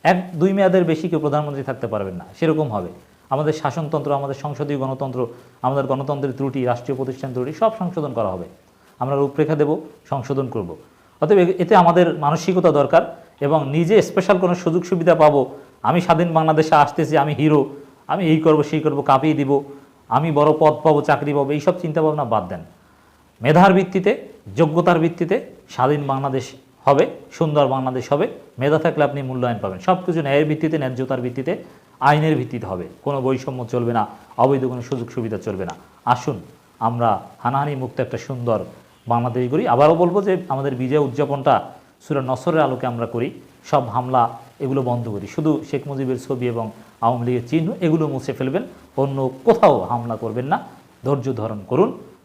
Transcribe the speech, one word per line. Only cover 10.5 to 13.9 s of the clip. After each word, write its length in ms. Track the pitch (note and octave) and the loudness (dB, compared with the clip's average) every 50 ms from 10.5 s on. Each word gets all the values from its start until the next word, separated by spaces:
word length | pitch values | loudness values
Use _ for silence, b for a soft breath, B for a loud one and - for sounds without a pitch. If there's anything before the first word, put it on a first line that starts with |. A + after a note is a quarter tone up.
| A2+ A2+ F#2+ E2+ D#2+ - b b b b b b b b | -6 -8 -8 -8 -12 -16 b b b b b b b b
অতএব 160 | D3+ D#3 G3+ | 2 4 6
এ-, 160 | G3 F3 F3 F#3 | 6 6 4 2
এতে 180 | - F3+ F3 A3 | -2 2 6 6
আমাদের 380 | G3+ F3 E3+ E3 F3+ F3 E3 D#3+ | 6 6 6 6 6 4 4 2
মানসিকতা 580 | D#3+ D3 C#3+ D#3+ D#3+ - - F3+ F3+ F3 E3+ | 0 0 0 0 0 -2 0 0 4 4 4
দরকার, 460 | D3 C#3+ C3+ C3 E3 E3+ F#3 - B B B B B _ | 4 4 2 4 4 4 4 2 B B B B B _
এবং 280 | C#3+ C#3+ D#3 D#3 C#3 C3+ | -2 0 0 0 0 0
নিজে 320 | C#3+ D#3+ E3+ E3 | 0 0 2 4